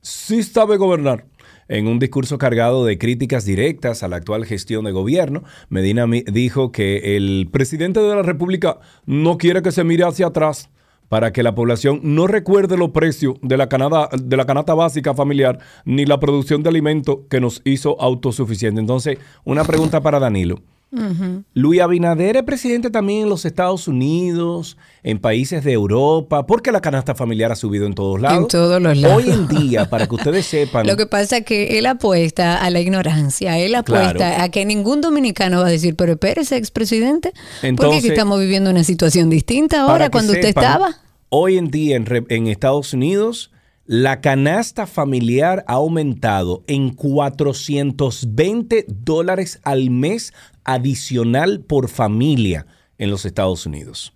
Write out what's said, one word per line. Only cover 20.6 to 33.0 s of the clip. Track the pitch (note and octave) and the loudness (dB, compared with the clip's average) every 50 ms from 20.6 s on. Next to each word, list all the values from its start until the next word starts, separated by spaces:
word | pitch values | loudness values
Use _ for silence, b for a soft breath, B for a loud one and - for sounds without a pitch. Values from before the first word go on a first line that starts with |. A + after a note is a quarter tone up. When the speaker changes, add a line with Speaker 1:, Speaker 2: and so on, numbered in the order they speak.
| - _ _ _ _ _ | -10 _ _ _ _ _
Speaker 2:
Ujú. | C4+ A#3+ A3 G3+ F3 E3 G3 F#3 F3+ F#3+ G3+ _ _ | -8 -6 -4 -4 -4 -4 -4 -6 -6 -8 -12 _ _
Speaker 1:
Luis | B2+ C3 D3+ E3+ F3+ | 2 2 4 4 4
Abinader | F3 E3+ F3+ F3 E3+ E3+ E3 D#3 F3 G3+ A3 | 4 4 2 2 2 2 2 2 0 2 2
es | C4 A#3+ | 0 0
presidente | A#3 C#4+ B3 - B3 A#3+ A#3+ A#3 B3 | -2 -6 -4 -2 -2 -2 -2 -2 -2
también | G#3+ A3+ G3+ G3 G3+ G#3+ G#3+ | -2 -2 -2 0 -2 0 0
en | G#3 | -2
los | G3 - - | -2 -2 -4
Estados | E3 - - F3+ F3+ F#3+ F3+ - | -6 -2 -2 0 0 -2 -4 -4
Unidos, | E3+ C#3 B2 C3 C#3+ D#3+ E3+ F3+ F3+ E3+ E3+ E3+ E3+ F3 E3+ E3 - - b b b b b | -2 -2 0 0 0 0 0 0 -2 -2 -2 -2 -4 -4 -6 -8 -12 -16 b b b b b
en | b A#2 A2 | b -6 -6
países | G2 G2 A#2 A2 A#2 C3+ C3+ F3+ D#3+ C3+ | -2 0 0 0 0 -2 -2 -4 -2 0
de | C#3+ B2+ | 0 0
Europa, | A2 G2+ G2 G#2 B2 C#3 D3 D#3+ D#3+ D3 - D#3 C#3+ C3+ | 2 2 2 2 2 2 2 2 0 0 0 -2 -2 2
¿por | - G#3+ A#3+ | 0 0 0
qué | - - | 2 0
la | A3+ F#3+ | 0 0
canasta | E3+ D#3+ C#3 C3+ B2+ C#3 C3 | 0 0 -2 -2 -2 -4 -4
familiar | - B2+ A#2 A2+ G#2+ A2 A#2 | -4 -4 -4 0 0 0 0
ha | A#2 | -2
subido | - - G#2 G2+ G2+ G2+ | -4 -4 -4 -2 -2 -2
en | G#2 G2 | -2 -2
todos | F#2+ G2 G2 F#2+ F#2+ | -4 -4 -2 -2 0
lados? | A#2+ C#3+ D#3+ F3 E3 | 2 2 2 2 2
Speaker 2:
En | |
todos | - - E3+ E3+ F3 F3 F#3 | 2 2 2 2 2 2 2
los | F3+ D#3+ D3 | 2 2 2
lados. | C#3+ C#3+ D#3+ F#3+ A3 B3 | 4 4 6 4 4 4
Speaker 1:
Hoy | B3 | 2
en | - G#3+ F3 | 2 2 2
día, | C3+ D3 D3+ D3 C3 A#2+ G#2+ G2+ E2+ | 0 0 0 2 2 2 0 0 0
para | A#2+ A2+ A2 | 0 -2 -2
que | G2 A2+ | -2 -4
ustedes | A2 - D3 D#3+ G3 F3 | -2 -2 0 0 0 -2
sepan | - - D3+ D3 C3+ - A#2+ A2 | 0 0 -2 -2 0 0 0 0
Speaker 2:
<laughs> | |
Lo | F#3 G3 | 2 0
que | G3+ G#3+ | 0 0
pasa | G3+ - G3+ G3+ G3+ B3+ | -2 0 -2 0 0 -2
es | A#3 A3 | -2 -2
que | - A3+ G#3 G3+ - - A3 | -2 -2 -2 -2 0 -2 0
él | A3+ | 0
apuesta | B3+ C4 B3 - G#3 F#3 E3+ E3+ D#3+ - - F3 E3+ F3 - - | 0 -2 0 0 2 2 2 2 0 0 0 0 0 2 0 0
a | F3+ | 0
la | F3 F3 | 0 0
ignorancia, | F3 F3+ F#3+ F#3+ | 0 0 0 0